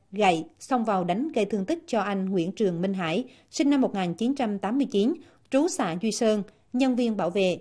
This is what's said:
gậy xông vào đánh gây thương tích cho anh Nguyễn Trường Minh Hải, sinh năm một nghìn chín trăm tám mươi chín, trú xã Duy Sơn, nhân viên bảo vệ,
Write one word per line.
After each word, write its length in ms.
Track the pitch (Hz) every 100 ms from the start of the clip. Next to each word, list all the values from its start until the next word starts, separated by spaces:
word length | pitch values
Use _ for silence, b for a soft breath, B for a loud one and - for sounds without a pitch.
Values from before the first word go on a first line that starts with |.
| -
gậy 320 | 196 196 165 160 -
xông 240 | - 254
vào 200 | 220 190
đánh 240 | 175 196 320
gây 160 | 226
thương 200 | 202 208
tích 140 | 190 339 -
cho 140 | 226
anh 300 | 196 196 190
Nguyễn 220 | 190 165
Trường 300 | - 202 170
Minh 120 | 190
Hải, 300 | 190 165 185 254 B B
sinh 200 | - 285
năm 100 | 285
một 140 | 226
nghìn 200 | 196 180
chín 200 | 165 233
trăm 240 | 285 226 202
tám 200 | 190 269
mươi 80 | 269
chín, 240 | 196 220 339 B B B
trú 180 | 269 339
xã 280 | - 196 170
Duy 120 | 220
Sơn, 300 | 202 226 214 - b _
nhân 240 | 247 262 247
viên 200 | 233 202
bảo 140 | 165
vệ, 280 | 202 185 165